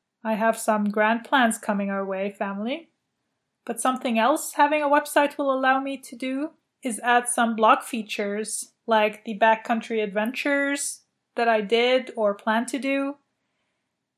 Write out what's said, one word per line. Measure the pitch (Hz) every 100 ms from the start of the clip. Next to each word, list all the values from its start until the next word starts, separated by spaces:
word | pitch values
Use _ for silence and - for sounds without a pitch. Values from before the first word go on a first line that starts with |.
| _ _
I | 220 214
have | 226 220
some | - 214 208
grand | 214 214 233 -
plans | 277 233 220
coming | - 202 196
our | 196 196
way, | 190 202
family. | 202 202 196 220 302 330 _ _ _ _ _ _ _ -
But | 233
something | 254 254 262 226
else | 226 302 - -
having | 294 302
a | 294
website | 294 294 311 285 -
will | 277
allow | 262 262 269
me | 277 269
to | - 240
do | 262 269 311 - _ _
is | 262 214
add | 233 240 240
some | - 233 220
blog | 220 269
features, | - 233 214 - 202 208 214 - - _ -
like | 220 214 214 -
the | 202
backcountry | 226 220 - 233 - 226
adventures | 214 190 220 269 294 277 277 285 - - _ _ _ -
that | 233
I | 220
did | 202 226 247 254 247 -
or | 208 202
plan | - 220 247
to | 277
do, | 269 277 277 285 _ _ _ _ _ _ _ _ _